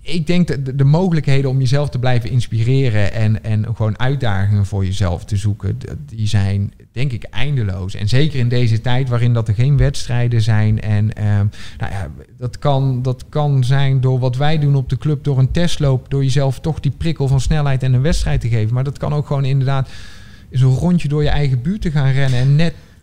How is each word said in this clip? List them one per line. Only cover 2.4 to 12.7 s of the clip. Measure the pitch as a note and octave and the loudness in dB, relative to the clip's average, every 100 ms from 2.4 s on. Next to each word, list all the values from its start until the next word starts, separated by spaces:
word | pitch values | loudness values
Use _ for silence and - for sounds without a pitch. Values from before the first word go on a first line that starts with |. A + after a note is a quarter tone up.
| - A2+ A2+ C3+ C3+ G#2+ G2+ | 0 -2 2 2 2 2 0
en, | - A2 G#2+ | 2 0 0
en | A2+ G#2+ A2 G#2+ | -2 -2 -2 -2
gewoon | A2 G2+ | -2 0
uitdagingen | C3 C#3 B2 F#2+ G2+ G#2 F#2+ | -2 0 -2 0 0 0 0
voor | G2+ F#2+ | -2 -2
jezelf | G2 F#2+ F2 - | 0 -2 -2 -4
te | G2+ | -2
zoeken, | G#2 G2+ F#2+ A#2+ | -2 -2 -4 -6
d-, | - - D3 | -8 -12 -12
die | A2+ G#2 | -6 0
zijn, | G#2 G2 G2 G2+ - - | 0 0 0 -4 -8 -14
denk | A#2 C#3 | -4 -4
ik, | A2+ | -4
eindeloos. | - - D3 C#3 G2+ F#2 F#2 G2+ | -8 0 0 0 -2 -4 -8 -4
En | G#2 | 2
zeker | B2 D3+ C#3 | 2 2 0
in | A#2+ | 0
deze | B2 A#2+ A2 | 2 2 0
tijd | B2 B2 C3+ | 2 0 0
waarin | A#2+ A#2+ | 0 2
dat | A#2 A2 | 2 0
er | |
geen | G#2 C3 C#3 | 0 2 4
wedstrijden | C3+ C#3 - A#2+ A#2+ A#2+ | 2 0 -2 -2 0 2
zijn. | A2 G#2+ G#2+ A2 | 2 2 2 0
En, | G#2+ G#2 G#2+ | 0 0 0
ehm, | - G#2 G#2 G2+ - - - | -2 0 2 0 -4 -14 -10
nou | - | -8
ja, | G2+ F#2 C2 - B2 | -6 -10 -12 -20 -10
dat | B2 - | -10 -4
kan, | D3 | 0